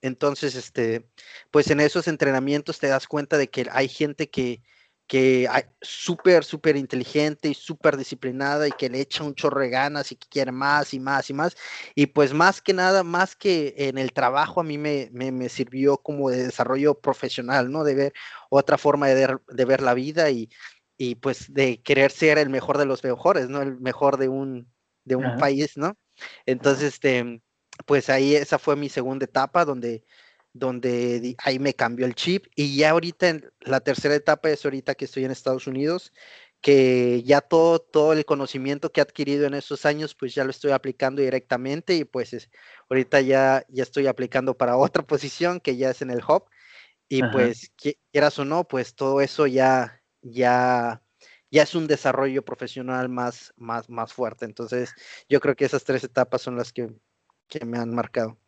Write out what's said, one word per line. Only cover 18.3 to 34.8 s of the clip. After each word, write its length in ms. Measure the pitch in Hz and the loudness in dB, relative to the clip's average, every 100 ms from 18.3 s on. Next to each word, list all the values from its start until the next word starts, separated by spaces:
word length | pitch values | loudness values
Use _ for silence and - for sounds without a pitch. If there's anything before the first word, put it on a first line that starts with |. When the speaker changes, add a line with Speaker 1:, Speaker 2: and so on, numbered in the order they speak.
| - - | -20 0
Speaker 1:
otra 280 | 135 139 143 | 2 4 2
forma 300 | 147 143 143 | 2 2 4
de 60 | 131 | 4
ver, 240 | 135 135 _ | 2 0 _
de 160 | 123 127 | -2 2
ver 160 | 135 | 2
la 140 | 131 123 | 2 0
vida 340 | 135 156 160 | -2 0 0
y, 200 | 127 113 - - _ _ _ | 0 -6 -14 -20 _ _ _
y 180 | 127 117 | -6 -4
pues 380 | 139 123 - | -4 -6 -6
de 280 | 139 135 117 | 0 0 0
querer 300 | - 139 135 | 0 4 4
ser 260 | - 160 151 | 4 4 4
el 120 | 147 | 2
mejor 280 | 135 - 139 | -2 -2 0
de 80 | 143 | 0
los 180 | 131 | -2
mejores, 460 | 135 120 175 185 127 | -4 -2 2 0 0
¿no? 120 | 139 | -4
El 180 | 139 127 | -6 -6
mejor 360 | 127 123 139 139 | -6 0 0 2
de 120 | 131 | -2
un, 420 | 135 135 127 123 _ _ _ | -2 -6 -8 -14 _ _ _
de 120 | - 127 | -4 -2
un 80 | 131 | -2
Speaker 2:
Ajá. 120 | 120 | 0
Speaker 1:
país, 360 | 143 139 147 - | 0 0 -2 -4
¿no? 220 | 156 208 _ _ - - - | -6 -8 _ _ -20 -14 -4
Entonces, 380 | 127 143 135 | 0 2 2
Speaker 2:
Ajá. 40 | 147 | 0
Speaker 1:
este, 480 | - 143 127 120 117 _ _ _ - - | -2 0 0 -4 -10 _ _ _ -20 0
pues 240 | 143 - | 0 2
ahí 260 | 135 135 147 | 2 4 2
esa 240 | 143 151 | 2 -2
fue 160 | - 143 | 0 -2
mi 140 | 143 | -2
segunda 340 | - 127 135 | -6 -6 -6
etapa 400 | 131 - 139 175 | -4 -2 0 0
donde, 400 | 160 131 120 113 _ _ _ _ _ | 0 -2 -6 -8 _ _ _ _ _
donde 680 | 127 127 127 123 120 120 120 | -8 -6 -4 -4 -2 -2 -2
di-, 160 | 120 120 | -4 -4
ahí 140 | - 131 | -4 0
me 140 | 139 | -2
cambió 320 | 127 120 120 127 | 0 -2 -2 -4
el 80 | |
chip 340 | 120 - 185 _ | -4 -2 -2 _
y 220 | - 147 139 | -4 -4 2
ya 140 | 151 | 4
ahorita 400 | 165 170 165 180 | 4 0 0 0
en 200 | 160 - _ | 0 -8 _
la 180 | - 131 | -2 -2
tercera 340 | 127 131 147 147 | 0 -2 0 0
etapa 340 | 147 151 160 | 2 0 0
es 160 | 147 147 | -2 -4
ahorita 300 | 135 | -6